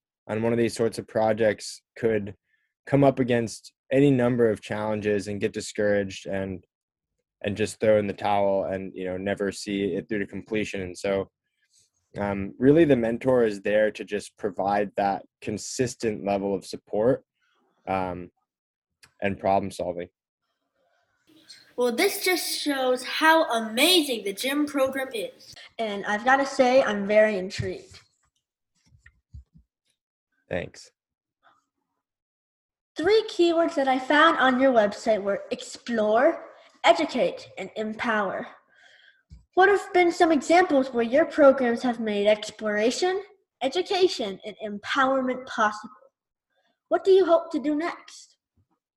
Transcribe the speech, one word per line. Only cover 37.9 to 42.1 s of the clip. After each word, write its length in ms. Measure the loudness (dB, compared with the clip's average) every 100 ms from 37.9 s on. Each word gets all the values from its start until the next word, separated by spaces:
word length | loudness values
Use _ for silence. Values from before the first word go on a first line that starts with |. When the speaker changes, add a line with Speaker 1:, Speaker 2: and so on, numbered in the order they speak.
| -6 -2 -2 -2 -6 -10 -18 _ _ _ _ _ _ _ -20 _
Speaker 2:
What 160 | 4 4
have 240 | 4 0
been 180 | 2 2
some 220 | 4 2
examples 600 | 2 4 2 4 2 0
where 100 | -2
your 220 | 0 2 2
programs 560 | 6 6 6 0 -2
have 180 | -4 -4
made 260 | -4